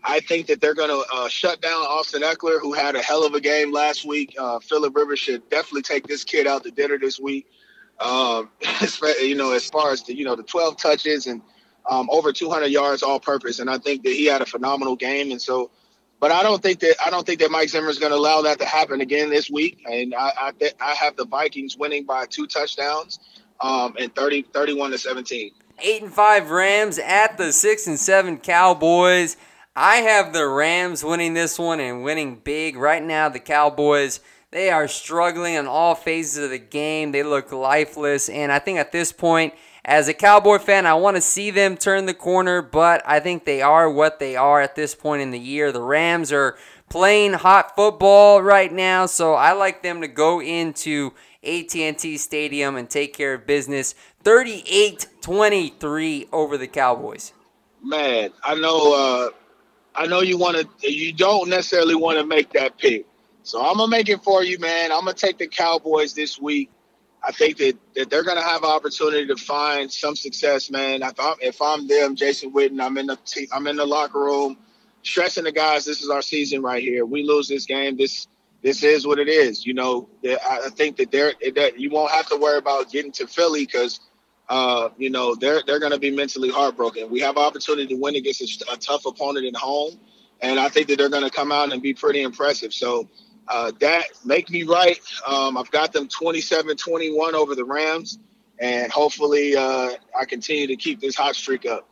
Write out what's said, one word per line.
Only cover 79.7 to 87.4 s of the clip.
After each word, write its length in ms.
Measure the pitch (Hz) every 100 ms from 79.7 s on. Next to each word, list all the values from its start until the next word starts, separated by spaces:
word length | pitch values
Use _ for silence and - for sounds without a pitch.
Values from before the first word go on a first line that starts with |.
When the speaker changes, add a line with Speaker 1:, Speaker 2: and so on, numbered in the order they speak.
Speaker 1:
know, 340 | 127 127 123 123 _
I, 380 | 131 127 127 131 131
I 20 |
think 260 | 117 151 135
that 140 | 127
they're, 220 | 135 147 139 127
that 260 | 135 143 120
you 100 | 139
won't 220 | 151 151
have 160 | 156 156
to 80 | 147
worry 220 | 151 147
about 320 | 139 139 131
getting 200 | 139 143
to 140 | - 123
Philly 400 | - 170 151 139
'cause, 340 | 127 123 - _ _ _ _ _
uh, 420 | 127 127 123 117 113
you 140 | 135
know, 240 | 131 123
they're, 280 | 117 127 156 139
they're 140 | 147
gonna 180 | 147 143
be 120 | 139
mentally 400 | 139 143 135 131
heartbroken. 600 | 135 139 123 117 110 110
We 100 | 120
have 160 | 139
opportunity 520 | 139